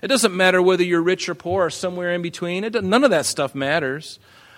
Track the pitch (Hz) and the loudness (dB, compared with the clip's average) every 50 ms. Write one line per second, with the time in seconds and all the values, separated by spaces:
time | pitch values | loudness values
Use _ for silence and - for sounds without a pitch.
0 | - 208 269 240 226 208 180 180 185 185 185 185 180 185 185 180 180 180 175 170 | -2 0 2 2 2 2 2 2 4 4 4 4 4 4 4 4 2 2 2 2
1 | 165 175 185 180 - - 170 147 - 170 180 196 180 160 - - - 180 180 180 | 2 2 0 -2 -4 -8 -8 -8 -6 -4 -2 0 0 -2 -2 -6 -6 -6 -6 -4
2 | 180 175 175 175 175 170 170 - 175 175 175 185 208 226 214 233 196 185 202 247 | -4 -4 -4 -4 -4 -6 -8 -6 -6 -6 -4 -4 -4 -4 -4 -4 0 2 2 4
3 | 285 262 185 156 135 - - - 143 135 - 139 135 139 151 170 151 131 135 151 | 4 4 4 2 0 -2 -2 -2 -4 -4 -4 -4 -2 -2 -2 -2 -2 -4 -6 -8
4 | 156 - - - _ _ - - - - - | -10 -16 -20 -20 _ _ -20 -20 -20 -20 -20